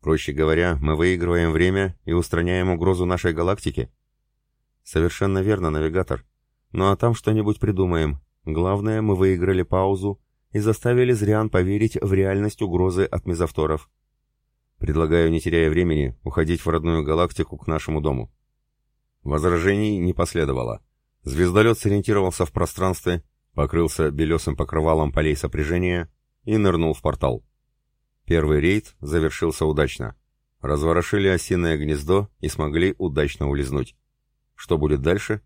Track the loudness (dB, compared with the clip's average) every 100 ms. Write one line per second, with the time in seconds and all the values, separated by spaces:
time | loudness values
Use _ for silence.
0 | 0 -2 -2 0 2 2 2 0 0 2
1 | 2 2 0 2 2 2 2 2 -2 -4
2 | -2 -2 0 -2 0 0 0 0 2 2
3 | 0 0 -2 0 -2 -2 -4 -6 -8 _
4 | _ _ _ _ _ _ _ _ -6 -2
5 | -2 0 -2 0 0 0 0 -2 -2 -2
6 | -4 -6 -10 _ _ _ _ 0 2 2
7 | 0 0 0 0 0 0 0 0 0 2
8 | 0 -2 _ _ -6 -2 0 0 0 0
9 | 0 2 4 2 0 0 0 0 2 0
10 | -2 -6 _ _ _ -4 0 0 0 2
11 | 2 2 2 2 2 0 0 0 0 0
12 | 0 0 2 0 -2 -4 -2 0 0 2
13 | 0 -2 -4 -2 -2 -2 -2 -2 -6 _
14 | _ _ _ _ _ _ _ _ -2 0
15 | 2 4 2 2 0 2 2 2 0 0
16 | -2 -4 -6 -2 0 0 0 -2 0 -2
17 | 0 0 0 -2 -8 -6 -6 -6 -4 -4
18 | -2 -4 -6 _ _ _ _ _ _ _
19 | _ _ -6 -2 0 2 2 0 0 0
20 | -2 -2 -2 -2 -2 -2 -4 -8 _ _
21 | _ _ -8 0 2 4 4 4 0 0
22 | 0 0 0 -2 -4 -2 -4 -2 -2 0
23 | -2 -2 -4 _ _ -4 0 2 0 0
24 | -2 0 0 0 -2 -4 -2 0 2 2
25 | 2 0 0 0 -4 -4 -2 0 0 -2
26 | -4 _ _ _ -2 2 2 2 0 0
27 | -2 0 -2 -2 _ _ _ _ _ _
28 | _ _ 0 2 4 4 4 0 -4 _
29 | -4 0 0 -2 -4 0 0 0 -2 -2
30 | -10 -12 _ _ _ _ -4 -2 0 0
31 | 0 0 2 0 0 -2 0 0 -2 -4
32 | 0 0 0 _ -8 -4 -2 0 0 0
33 | -4 0 -2 -2 -2 -2 -2 -4 -4 _
34 | _ _ _ _ _ _ -2 0 2 2
35 | 2 0 0 -8